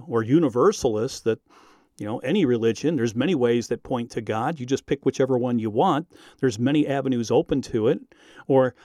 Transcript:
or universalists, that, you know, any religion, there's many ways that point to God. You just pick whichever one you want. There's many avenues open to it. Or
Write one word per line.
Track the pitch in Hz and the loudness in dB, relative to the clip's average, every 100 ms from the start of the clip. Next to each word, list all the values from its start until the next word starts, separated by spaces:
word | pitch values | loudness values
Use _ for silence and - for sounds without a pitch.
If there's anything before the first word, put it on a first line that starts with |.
| 127 | -4
or | 117 | -2
universalists, | 110 151 147 120 170 208 131 107 120 - | 2 2 2 4 2 2 0 0 -4 -4
that, | - 110 _ - - _ _ - | -4 -4 _ -20 -20 _ _ -12
you | 104 | -10
know, | 123 | -8
any | 127 202 | -2 0
religion, | 143 120 113 107 143 160 | 2 2 0 0 -2 0
there's | 117 | -2
many | 107 151 | 0 -2
ways | 156 120 120 110 | 2 2 2 -2
that | 117 | -6
point | - 131 120 | -4 -6 -4
to | - | -8
God. | 107 110 127 165 | -4 -4 -4 -6
You | 127 | -4
just | 135 - | -4 -2
pick | 143 | -2
whichever | 139 - 131 127 | -2 0 0 0
one | 123 120 | 0 -2
you | 110 | 0
want. | 107 185 143 170 - - _ | 0 2 0 -4 -16 -20 _
There's | 131 107 | -2 0
many | 123 151 143 | 0 0 0
avenues | 139 135 123 110 | -2 -2 -2 0
open | 120 170 143 | 0 2 -2
to | - 117 110 | -2 0 0
it. | 180 - _ - - - | 0 -6 _ -20 -14 0
Or | 135 127 - | 2 2 -2